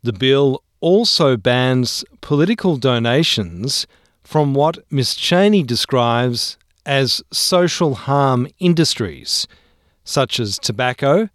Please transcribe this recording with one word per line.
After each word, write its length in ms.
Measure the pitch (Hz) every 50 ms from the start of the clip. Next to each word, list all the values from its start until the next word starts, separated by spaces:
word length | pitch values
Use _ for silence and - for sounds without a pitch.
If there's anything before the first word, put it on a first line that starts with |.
The 100 | - 120
bill 520 | 110 90 127 131 135 139 143 135 131 - _ _ _ _
also 560 | - 165 185 214 233 - - - 165 135 127
bans 680 | 110 95 127 123 127 127 127 127 127 123 117 - - - _ _ _
political 560 | - - 147 143 156 190 233 - - 190 160
donations 1080 | 127 110 131 123 117 113 117 123 147 165 156 - 117 101 85 85 87 104 139 - - - _ _ _ _ _ _ _ _
from 280 | - - 156 151 143
what 280 | 135 139 143 160 165 - - _
Ms 240 | - 135 123 - -
Chaney 480 | - - - 175 180 196 214 214 196
describes 960 | 147 117 120 110 - - - 127 120 117 117 120 123 127 120 113 - - - _ _ _ _ _ _
as 380 | - 139 135 135 123 - - - _
social 640 | - - - - 190 175 180 170 - - 180 151 135
harm 540 | - - 139 139 143 139 135 131 123 123 147 _ _
industries, 880 | 180 175 170 165 160 - - - 113 87 73 64 - - - - - _ - _ _ _ _ _ _ _ _ _
such 380 | _ - - 151 131 120 - -
as 180 | 117 101 98 -
tobacco 720 | - - 110 101 127 123 123 - 143 139 151 190 226 202